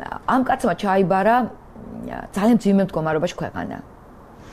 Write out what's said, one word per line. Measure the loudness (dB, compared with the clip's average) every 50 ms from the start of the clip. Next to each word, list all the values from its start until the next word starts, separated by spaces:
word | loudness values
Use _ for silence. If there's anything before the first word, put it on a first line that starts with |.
| -10 -10 -10 -8
ამ | -4 0 0 0
კაცმა | 2 0 -2 0 0 -2 -2
ჩაიბარა | 0 0 0 2 2 2 2 2 2 4 4 4 2 2 -2 -6 -12 -20 -20 -20 -18 -16 -16 -14 -14 -12 -12 -10 -12 -10
ძალიან | -8 -4 0 4 4 4
მძიმე | 4 4 4 4 4
მდგომარეობაში | 2 2 -2 -2 -2 0 0 0 0 -2 -4
ქვეყანა. | -4 -8 -8 -6 -8 -8 -8 -10 -12 -14 -16 -20 -20 -20 -20 -20 -20 -20 -20 -20 -20 -20 -20